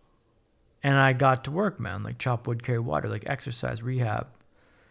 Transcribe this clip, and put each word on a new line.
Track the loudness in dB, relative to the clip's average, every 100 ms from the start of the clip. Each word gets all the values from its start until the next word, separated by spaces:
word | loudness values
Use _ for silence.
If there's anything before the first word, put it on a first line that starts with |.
| _ _ _ _ _ _ _ _
and | 2 6
I | 6
got | 6 4 4 0
to |
work, | -2 -2 -2
man. | -6 -4
Like, | -6 -4
chop | -2 -2 -2
wood, | -4
carry | -2 -2
water, | 0 -2 -2
like, | -4 -4
exercise, | -6 -6 -6 -4 -4
rehab, | -4 -2 0 -2 -6 _ _ _ _ _ _